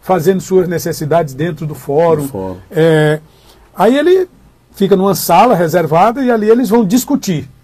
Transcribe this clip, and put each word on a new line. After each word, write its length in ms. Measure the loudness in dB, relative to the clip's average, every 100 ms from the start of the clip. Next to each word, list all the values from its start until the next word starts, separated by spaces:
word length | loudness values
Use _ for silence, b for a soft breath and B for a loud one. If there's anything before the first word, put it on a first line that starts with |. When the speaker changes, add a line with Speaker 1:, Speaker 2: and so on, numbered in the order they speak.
Speaker 1:
fazendo 400 | -2 -2 0 -2
suas 260 | 0 0 0
necessidades 640 | -4 -6 -6 -2 -2 -2
dentro 320 | -6 -6 -6 -10
do 100 | -10
fórum. 480 | -4 0 2 0
Speaker 2:
Do 60 | -4
fórum. 280 | -8 -10 -12 -8
Speaker 1:
É... 480 | 0 2 2 2 -2 -8 b b b b 0
aí 220 | 2 2
ele 300 | 2 2 0 _ -20 _ _
fica 220 | -4 0 2
numa 200 | 2 -2
sala 400 | 2 4 4 2
reservada 680 | 0 0 0 2 2 0
e 80 | -2
ali 180 | 0 2
eles 200 | 2 2
vão 140 | 0 2
discutir. 640 | 0 0 -4 -2 -6 -6 _